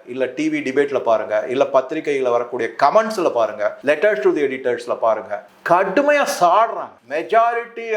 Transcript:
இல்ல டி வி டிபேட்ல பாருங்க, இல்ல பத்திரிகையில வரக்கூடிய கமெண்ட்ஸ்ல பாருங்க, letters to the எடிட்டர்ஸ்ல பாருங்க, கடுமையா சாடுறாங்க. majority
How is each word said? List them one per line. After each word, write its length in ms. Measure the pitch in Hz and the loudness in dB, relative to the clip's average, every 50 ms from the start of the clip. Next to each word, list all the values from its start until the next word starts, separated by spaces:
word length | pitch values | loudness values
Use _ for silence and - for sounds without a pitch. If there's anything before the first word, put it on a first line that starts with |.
| - - 123 | -14 -12 -6
இல்ல 180 | 131 127 123 - - | -4 -4 -4 -2 -4
டி 100 | 151 156 151 | -2 -2 -2
வி 80 | 151 143 131 | -2 -2 0
டிபேட்ல 340 | 131 143 143 139 139 123 117 123 | 0 0 0 2 0 0 2 2
பாருங்க, 260 | 113 107 107 - 107 107 - - 123 | 2 2 2 0 -2 -2 -2 -2 0
இல்ல 120 | 135 139 131 - 131 | 0 0 2 2 0
பத்திரிகையில 560 | 131 - 156 156 151 156 143 135 131 123 120 | 0 0 -4 -6 -4 -4 -2 -2 0 0 0
வரக்கூடிய 320 | 120 123 120 - - 113 113 - - 139 | 0 -2 -4 -4 -6 -6 -6 0 2 2
கமெண்ட்ஸ்ல 460 | 143 165 214 220 220 - - 170 139 - 117 | 4 4 4 2 2 -2 -2 -2 0 0 0
பாருங்க, 240 | 113 104 107 104 101 107 - - - 135 | 0 0 -2 -2 -4 -4 -4 -2 -2 0
letters 280 | 151 147 175 214 208 175 - | 0 2 2 0 0 2 2
to 60 | 185 165 | 2 2
the 60 | 160 147 131 | 2 0 -2
எடிட்டர்ஸ்ல 480 | 131 127 127 123 120 120 - 131 131 117 - | -2 -2 -2 -4 -4 -4 -4 -6 -4 0 0
பாருங்க, 300 | 113 107 - - - 104 101 - - _ _ - - | 0 0 0 -2 -6 -10 -10 -10 -14 _ _ 0 2
கடுமையா 540 | 165 180 196 185 185 277 285 294 294 285 262 - - - | 2 2 2 2 0 2 2 2 2 2 0 -2 0 2
சாடுறாங்க. 560 | 180 175 175 208 226 226 202 175 143 113 - - _ 117 139 | 2 4 4 4 4 2 0 -6 -10 -12 -14 -20 _ -8 -6
majority 760 | 160 165 165 208 226 226 233 240 233 233 233 - 233 226 226 214 | -6 -2 2 2 2 4 2 0 -2 -6 -8 -10 -12 -6 -2 0